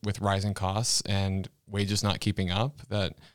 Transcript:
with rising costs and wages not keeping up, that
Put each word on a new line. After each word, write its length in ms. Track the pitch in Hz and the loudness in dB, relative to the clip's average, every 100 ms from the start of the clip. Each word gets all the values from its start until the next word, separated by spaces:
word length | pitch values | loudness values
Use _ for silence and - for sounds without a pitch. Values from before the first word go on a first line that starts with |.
with 200 | 107 98 | -6 -2
rising 320 | 101 98 101 | 2 2 0
costs 480 | 101 95 98 117 - | -2 -2 0 0 0
and 480 | - 98 98 95 90 _ - | 0 0 2 0 -4 _ -8
wages 360 | 101 101 104 | -2 0 2
not 180 | 104 78 | 2 0
keeping 280 | - 101 95 | 0 0 0
up, 300 | 92 127 - - | 0 0 -4 -4
that 280 | 104 90 - - | -2 -2 -4 -20